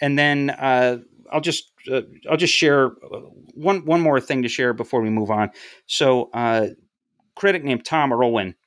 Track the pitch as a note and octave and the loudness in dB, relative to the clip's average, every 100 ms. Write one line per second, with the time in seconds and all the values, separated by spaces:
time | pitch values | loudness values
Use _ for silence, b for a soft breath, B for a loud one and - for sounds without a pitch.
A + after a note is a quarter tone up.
0 | C#3+ C#3+ D3 C#3+ C#3 - C3+ B2+ B2 A#2+ | -2 2 2 0 -2 -2 0 2 2 0
1 | - _ - D3+ E3 D3+ - _ - C3 | -8 _ -6 -4 -2 -4 -8 _ -6 -4
2 | A2 - - D#3 F3 - D3 C#3+ C3 - | -4 -10 -4 0 0 2 4 4 2 -2
3 | - G#2 - - - - D#3+ G3 D3+ E3+ | -16 -16 -16 -20 -20 -6 -2 -2 0 2
4 | D#3+ C3+ - C3+ A#2+ - B2 A2+ A2+ B2+ | 2 2 0 -2 -2 -2 -2 -2 -4 -2
5 | A2 A2 G#2 G#2+ G#2 B B B - - | 0 -2 -2 -2 -2 B B B -8 0
6 | C#3 B2+ A#2 A#2 A#2+ A2+ G#2+ - _ _ | 2 2 0 -4 0 0 -2 -6 _ _
7 | _ _ _ - G3 F#3 C#3 A#2+ - D#3+ | _ _ _ -2 0 0 -2 -4 -2 0
8 | C#3+ A#2+ B2 A#2 F#2+ - | 0 2 2 0 -2 -8